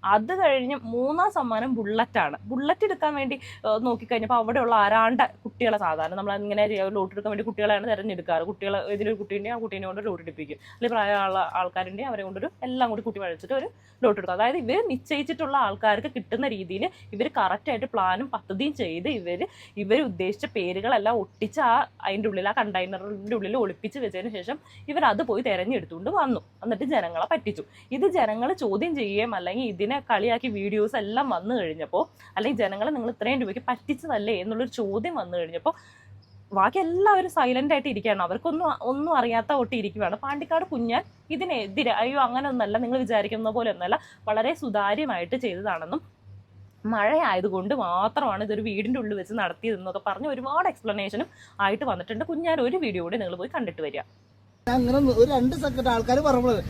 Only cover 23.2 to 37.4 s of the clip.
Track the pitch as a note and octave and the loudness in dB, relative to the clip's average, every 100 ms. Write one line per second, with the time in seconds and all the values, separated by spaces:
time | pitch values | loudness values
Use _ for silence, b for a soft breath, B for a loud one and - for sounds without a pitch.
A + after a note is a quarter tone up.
23.2 | G3+ A3+ G3 B3 G3+ F3+ G#3+ C#4+ A#3 F#3 | -4 -4 0 0 0 -2 -8 -6 -6 -6
24.2 | G#3+ G#3 F3+ D4+ B B - D4 C4 G3+ | -6 -8 -8 -8 B B -4 2 4 2
25.2 | B3 G#3 B3 F#3 F#3+ B3+ - E3+ G3+ F#4+ | 0 0 0 0 0 -2 -4 -8 -2 0
26.2 | C4+ G#3+ - _ A3 G#3+ C4 C#4+ E3+ E3+ | 0 -2 -6 _ -6 -4 0 0 0 -2
27.2 | F3+ D#4+ - G3+ - b b B3+ G4 F4+ | 0 0 -2 -8 -12 b b 0 2 4
28.2 | A3+ G#3+ B3 F#4+ A#3 G3 E4+ D4 G#3+ G3+ | 2 0 -2 0 -2 0 -2 -2 -2 0
29.2 | A#3 G3+ F3+ G#3 B3+ F3+ G#3 C#4 - G#3+ | 0 -2 -4 -4 -4 -2 -2 -2 0 2
30.2 | A3+ A#3 B3+ G#3 G3 G#3+ G#3+ B3+ G3+ A3+ | 2 0 -2 -4 -2 2 2 0 -2 0
31.2 | C#4 F3+ F#3+ B3 F3 D#3 D3+ F#3 D#4+ B | 0 -2 -2 -2 -2 -4 -2 0 -2 B
32.2 | B - G#3+ A#3 G3+ G3 A3+ D4 A#3 A#3 | B -2 -2 0 0 0 -2 0 -4 -2
33.2 | G#3+ C4+ A#3 G3 - A#3+ - C4 E4 A#3 | -2 0 -2 -4 -4 -6 -4 -6 -2 -2
34.2 | G#3 G3+ F#3 A3+ B3+ - G3+ G3+ A3+ D#4+ | 0 -2 -2 -4 -4 -4 -2 -2 -4 -6
35.2 | F#3 F3 E3 E3+ D4 E4 B B B - | -4 -4 -4 -2 -2 -4 B B B -20
36.2 | - - - G3 G3 F#4 E4 F4 G4+ G4 | -20 -20 -4 2 4 4 0 4 6 6
37.2 | F#4 E4 | 4 2